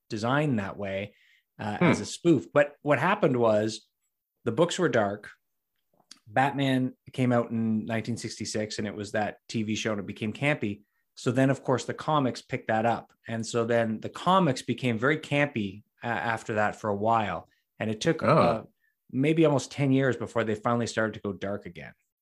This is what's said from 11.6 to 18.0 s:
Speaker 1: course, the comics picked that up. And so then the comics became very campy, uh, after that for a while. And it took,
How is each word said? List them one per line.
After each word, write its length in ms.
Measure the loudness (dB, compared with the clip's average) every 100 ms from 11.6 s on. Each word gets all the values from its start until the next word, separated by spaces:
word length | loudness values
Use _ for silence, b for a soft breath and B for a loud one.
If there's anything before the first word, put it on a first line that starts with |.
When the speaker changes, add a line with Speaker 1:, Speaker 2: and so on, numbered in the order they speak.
| 0
Speaker 1:
course, 180 | -2
the 100 | -2
comics 480 | -8 0 0 0 -4
picked 280 | -8 -8 -2
that 160 | 0 2
up. 260 | 0 -6 _ -8
And 180 | -8 -4
so 200 | -2 2
then 340 | 2 0 -2
the 80 | -8
comics 540 | -4 2 4 4 0
became 360 | -4 -2 -2 0
very 200 | 0 0
campy, 680 | 0 0 0 -2 -6 -8 -20 _
uh, 60 | -4
after 460 | -2 -2 -4 -2
that 260 | 0 0 0
for 100 | -4
a 60 | 0
while. 540 | 2 2 0 -4 -10 _ _ -8
And 120 | -6
it 80 |
took, 240 | -2